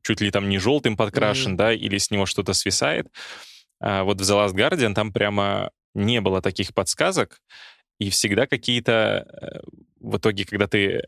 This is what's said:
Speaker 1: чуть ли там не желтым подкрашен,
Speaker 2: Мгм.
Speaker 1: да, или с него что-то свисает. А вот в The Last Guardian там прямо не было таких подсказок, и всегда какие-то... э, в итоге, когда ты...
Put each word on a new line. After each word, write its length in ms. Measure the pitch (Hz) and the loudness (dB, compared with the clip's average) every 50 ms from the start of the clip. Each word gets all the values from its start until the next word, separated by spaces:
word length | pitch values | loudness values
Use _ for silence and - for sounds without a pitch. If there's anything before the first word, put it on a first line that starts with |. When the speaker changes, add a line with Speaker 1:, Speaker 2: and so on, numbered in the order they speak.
| - | -4
Speaker 1:
чуть 180 | - 110 - | -2 0 0
ли 100 | 104 101 | 0 0
там 180 | 98 101 98 98 | 0 0 0 0
не 100 | 98 98 | 0 0
желтым 380 | 92 117 147 147 - 120 107 98 | 2 2 2 2 2 0 2 2
подкрашен, 560 | 113 101 - - 107 107 104 131 131 98 92 | 0 0 2 2 2 2 2 0 -2 -2 0
Speaker 2:
Мгм. 40 | 87 | 2
Speaker 1:
да, 160 | 107 113 113 | 2 2 2
или 240 | 85 87 101 98 101 | 0 -2 -2 -2 -2
с 140 | - - | -2 0
него 140 | 107 101 95 90 | 0 0 0 0
что-то 260 | - - 92 98 92 | 0 -2 -2 0 0
свисает. 540 | - - 98 - - 131 147 156 - - - _ - - - - - - - - - _ _ _ _ | 0 0 0 0 0 0 0 0 -2 -4 -6 _ -18 -18 -16 -16 -18 -20 -20 -20 -20 _ _ _ _
А 220 | - 101 98 98 95 | -4 -2 0 0 0
вот 180 | 98 101 95 | 0 0 0
в 20 | 98 | 2
The 120 | 95 101 101 104 101 | 2 4 4 4 2
Last 60 | 92 | 2
Guardian 380 | 95 117 156 185 165 120 107 95 | 2 2 2 2 2 0 0 0
там 160 | 107 107 107 101 | -2 -2 -2 -2
прямо 580 | - 104 104 104 101 101 101 101 101 98 - - _ _ _ - | 0 0 0 0 0 0 0 -2 -2 -4 -6 -10 _ _ _ -4
не 260 | 107 101 110 123 117 | -2 0 2 2 2
было 200 | 95 98 95 92 | 2 2 0 2
таких 320 | - 98 92 - 92 - - | 0 -2 -2 -2 -4 -2 -2
подсказок, 640 | 101 92 - - - 156 185 190 160 104 - - - _ _ - - - - - _ _ _ _ - | -2 -2 -2 0 0 0 0 2 0 -2 -2 -6 -14 _ _ -20 -20 -20 -20 -20 _ _ _ _ -6
и 100 | 107 98 | -4 -2
всегда 360 | 92 - - 104 98 110 135 - | -2 0 0 2 2 0 0 0
какие-то... 760 | 143 113 - - 123 120 117 - 117 110 110 104 101 101 - - - - | -2 -4 -2 -2 -2 0 2 2 2 2 2 2 0 -2 -4 -8 -14 -16
э, 180 | - - - - - - - - - _ _ _ | -14 -14 -14 -14 -16 -18 -20 -20 -20 _ _ _
в 160 | - 110 104 95 | -8 -6 -4 0
итоге, 280 | - 110 104 98 - | 0 0 0 0 -4
когда 220 | - 104 98 101 - | -4 -2 -2 0 2
ты... 360 | - 104 101 98 - - - | 2 2 2 2 0 -2 -6